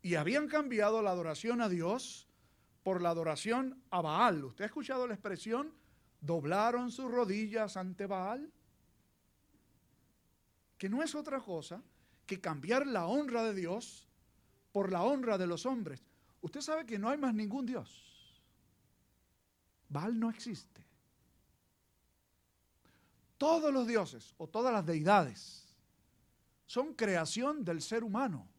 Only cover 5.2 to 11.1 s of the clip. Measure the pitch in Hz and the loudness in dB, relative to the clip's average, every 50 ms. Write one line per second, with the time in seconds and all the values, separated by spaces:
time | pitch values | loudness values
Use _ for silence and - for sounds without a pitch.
5.2 | - 208 185 - - 220 226 254 285 311 - - _ _ _ _ _ _ _ _ | -6 -8 -6 -6 -4 -4 -2 -2 -4 -6 -10 -18 _ _ _ _ _ _ _ _
6.2 | - 147 170 165 139 147 175 196 214 233 233 247 247 240 240 - 262 247 233 247 | -4 -2 -2 -2 0 2 2 4 4 4 2 2 -2 -4 -6 -6 -6 -2 2 2
7.2 | 240 190 196 214 220 208 214 220 214 196 - 190 185 185 180 - 202 185 196 185 | 2 2 0 -2 -2 -2 0 -2 -2 -2 -4 -6 -6 -6 -6 -6 -4 -4 -2 -2
8.2 | 185 196 233 269 302 311 _ _ _ _ _ _ _ _ _ _ _ _ _ _ | -2 -4 -4 -6 -8 -12 _ _ _ _ _ _ _ _ _ _ _ _ _ _
9.2 | _ _ _ _ _ _ _ _ _ _ _ _ _ _ _ _ _ _ _ _ | _ _ _ _ _ _ _ _ _ _ _ _ _ _ _ _ _ _ _ _
10.2 | _ _ _ _ _ _ _ _ _ _ _ _ 196 190 208 262 320 - | _ _ _ _ _ _ _ _ _ _ _ _ -4 -2 0 0 -2 -2